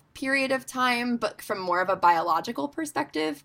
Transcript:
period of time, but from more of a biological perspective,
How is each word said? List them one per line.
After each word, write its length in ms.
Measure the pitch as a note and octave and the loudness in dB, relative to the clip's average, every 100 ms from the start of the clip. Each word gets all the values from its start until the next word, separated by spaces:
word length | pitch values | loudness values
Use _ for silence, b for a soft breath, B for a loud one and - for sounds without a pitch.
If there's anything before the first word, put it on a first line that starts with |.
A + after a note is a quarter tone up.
| _ | _
period 360 | - C4+ C4+ C4 | -8 -2 0 2
of 160 | C4 B3+ | -2 -4
time, 500 | B3+ B3+ A#3+ B3 A#3 | -2 0 2 0 -2
but 240 | G#3+ - | -2 -6
from 200 | - G3+ | -6 -4
more 200 | F#3 F3 | 0 0
of 80 | F#3 | 2
a 60 | |
biological 720 | F#3 F3 E3 E3+ E3 E3 A#3+ C#4+ | 4 6 6 4 0 0 -4 -4
perspective, 720 | - D#4 C#4 D4 D#4 D#4 D4 | -4 -6 -4 -4 -2 -2 -4